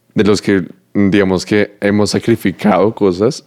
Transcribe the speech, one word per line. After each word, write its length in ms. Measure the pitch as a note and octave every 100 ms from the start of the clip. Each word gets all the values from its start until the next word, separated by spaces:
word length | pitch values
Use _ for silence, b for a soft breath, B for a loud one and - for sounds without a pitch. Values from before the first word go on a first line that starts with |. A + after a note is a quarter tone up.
| _
de 100 | -
los 160 | G2+ G2+
que, 220 | - F#2+ E2 - _
digamos 520 | G2+ G2 G2+ F#2+ F#2 -
que 300 | G#2 G#2 -
hemos 300 | G2+ G#2 G2+
sacrificado 840 | G#2 - A#2 G2+ D#2 G#2 F2+ G#2
cosas, 500 | - G2 F2+ A2+ -